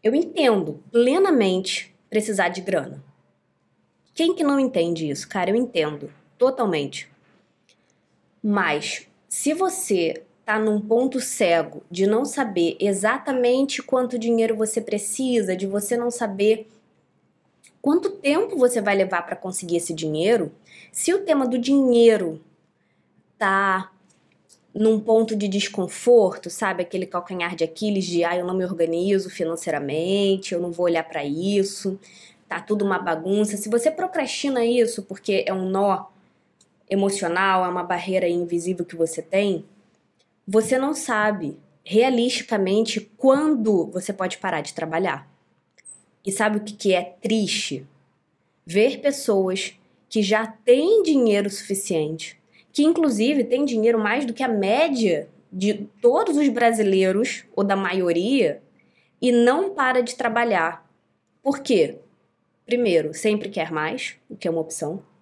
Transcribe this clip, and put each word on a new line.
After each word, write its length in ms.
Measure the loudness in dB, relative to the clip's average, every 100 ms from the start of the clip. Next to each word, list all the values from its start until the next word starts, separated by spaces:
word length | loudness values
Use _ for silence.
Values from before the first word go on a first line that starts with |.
eu 100 | 2
entendo 680 | 0 -2 2 2 2 -2 -10 -2
plenamente 1040 | 2 4 4 4 4 4 0 -2 -8 -10 _ _
precisar 400 | -4 -2 0 0
de 100 | -2
grana. 440 | -4 -4 -4 -14 -20 _ _ _ _ _ _ _ _ _ _
Quem 220 | -2 -2 0
que 80 |
não 160 | 0 2
entende 500 | 0 0 0 -2 -4
isso? 200 | -6 -6
Cara, 220 | -4 0
eu 40 | 0
entendo 560 | 0 -2 -2 -4 -14 -20 _ _
totalmente. 720 | 0 2 0 0 -4 -10 -16 _ _ _ _ _ _ _ _ _ _ _ _ _
Mas 640 | -2 0 0 -2 -4 -10 -14 _ _
se 240 | -4 -2
você 680 | 0 -2 -2 -2 0 0 -4 -14 _ -4
tá 80 | -2
num 220 | 0 -2
ponto 400 | 0 0 2 -2
cego 600 | -6 0 2 2 0 -10 _
de 160 | -2 2
não 200 | 2 -2
saber 500 | -4 -4 0 0 0
exatamente 1040 | -2 0 0 -2 -2 0 2 2 0 -4
quanto 380 | -2 -2 -2 -4
dinheiro 360 | 0 0 0 0
você 260 | -2 -4
precisa, 760 | -4 -6 -6 -4 0 0 0 -4
de 100 | -2
você 300 | -4 -2 -2
não 160 | -2
saber 560 | -4 -6 0 2 2 -4 _ _ _ _ _ _ _ _ _ -20 _
quanto 280 | 0 0 0
tempo 480 | -4 0 0 0 2
você 240 | 2 2
vai 140 | 0 2
levar 260 | 2 -2
pra 160 | -4 -8
conseguir 400 | -8 -10 -4 -4
esse 160 | -2
dinheiro, 580 | -6 -4 0 2 2 0 -10 _ -20 -14
se 220 | -4 0
o 100 | 0
tema 240 | 2 0 2
do 100 | -2
dinheiro 840 | 2 4 4 6 6 6 -2 -8 _ _ _ _ _ _ _ _ _ _
tá 540 | 0 2 2 0 -4 _ _ _ _ _ _ _ _
num 260 | 0 2 2
ponto 360 | 4 2 4 0
de 120 | 0
desconforto, 1000 | -2 -2 -4 -6 -2 6 6 6 0 -12
sabe? 340 | -4 -4 -2
Aquele 220 | -4 -6 -4
calcanhar 500 | -6 -6 -6 -6 -2
de 80 |
Aquiles 420 | -4 -2 -2 -2 0
de, 180 | 0
"Ah, 120 | 0 0
eu 100 | -2
não 80 |
me 100 | -2
organizo 680 | -4 -2 0 0 0 0 -2
financeiramente, 1200 | -6 -6 -4 -4 -4 -4 -4 0 0 2 0 -2
eu 60 | -4
não 120 | -4
vou 140 | -2 0
olhar 180 | 0
pra 220 | -2 -6 -6
isso, 760 | -4 0 0 -2 -4 -8 -8 -14 -20 -20 _ _
tá 120 | -12
tudo 260 | -4 -2 0
uma 140 | 0
bagunça." 580 | -2 -4 0 0 0 -2
Se 120 | -2
você 220 | 0 0
procrastina 760 | -2 -4 -4 -6 -4 -2 0 2
isso 380 | 2 2 -2
porque 400 | -10 -10 -2 -2 0
é 80 |
um 160 | -4 -2
nó 360 | 0 2 0 -4 _ _ _ _ _ _ _ _
emocional, 760 | 2 2 0 0 2 4 4 2
é 40 |
uma 140 | -2
barreira 440 | -2 -4 0 0 0
invisível 580 | 0 -2 -4 -2 -4 -6
que 100 | -2
você 260 | -2 -2
tem, 440 | -2 0 0 -2 -6 _ _ _ _ _ _ _ 0
você 300 | 0 2 0
não 160 | 0
sabe 640 | -4 -2 0 0 0 -6 -10 _ _
realisticamente 1160 | 0 2 4 2 0 -2 -4 -2 2 2 0 -4 -8 _
quando 720 | 4 4 2 2 2 2 0
você 240 | -6 -6
pode 260 | -6 -6 -4
parar 240 | -4 -4
de 120 | -6
trabalhar. 560 | -8 -4 -2 -2 -4 -10 _ _ _ _ _ -20 -20 _ _ -8
E 60 |
sabe 260 | -2 0 -2
o 40 |
que 120 | -6
que 200 | -4 0
é 220 | 0 -2 -10
triste? 640 | -4 -2 -2 -4 -6 -10 -12 _ _ _ _ _ _ _ -4
Ver 340 | 2 2 2
pessoas 760 | -2 -2 0 0 0 -4 -8 -12 _ _ _
que 120 | -2
já 240 | 2 0 -2
têm 580 | -4 4 4 6 4
dinheiro 460 | 4 4 4 4 0
suficiente, 920 | -6 -6 -6 -2 -2 -2 -6 -12 -16 _ _ _
que 120 | 2
inclusive 600 | 2 4 2 2 2 2
têm 220 | 2 0 0
dinheiro 340 | 2 2 2
mais 260 | 0 -2 -2
do 80 |
que 100 | -4
a 40 | -2
média 840 | 0 2 2 2 2 0 0 -4 _ _
de 360 | -4 -2 -2 -8 _
todos 360 | 2 4 2 2
os 100 | 2
brasileiros, 960 | 4 2 4 2 4 2 2 -2 -6 -8 -2
ou 80 |
da 120 | 0 0
maioria, 840 | 0 0 0 0 2 2 2 -2 _ _ _ _ _ _
e 100 | 2
não 420 | 4 4 4 -2
para 280 | 0 0 2
de 140 | -2 -4
trabalhar. 720 | -2 0 0 0 0 -4 _ _ _ _ _ _
Por 180 | -4 -4
quê? 380 | 2 2 2 -2 _ _ _ _ _ _ -4
Primeiro, 480 | 0 2 2 0
sempre 360 | -2 0 0 -4
quer 220 | -6 -4
mais, 440 | -4 -4 -6 -10 -14 _
o 60 | -8
que 120 | -4
é 40 |
uma 100 | -4
opção. 420 | -4 -6 -8 -8 -14 _